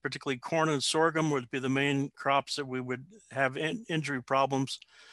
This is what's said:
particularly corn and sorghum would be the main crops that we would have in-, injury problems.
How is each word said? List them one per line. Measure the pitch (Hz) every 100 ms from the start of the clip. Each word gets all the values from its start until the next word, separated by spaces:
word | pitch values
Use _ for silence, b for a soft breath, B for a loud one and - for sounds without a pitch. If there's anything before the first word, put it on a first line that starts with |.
particularly | 143 151 147 127
corn | - 165 156
and | 143
sorghum | - 160 160 160 160
would | 143 123
be | 139
the | 131
main | 135 143 139 139 -
crops | 139 139 - -
that | 139
we | 127
would | 127 127 151 214 _
have | 131 135 131
in-, | 160 214 -
injury | 160 139 135
problems. | - 135 135 135 135 - B B B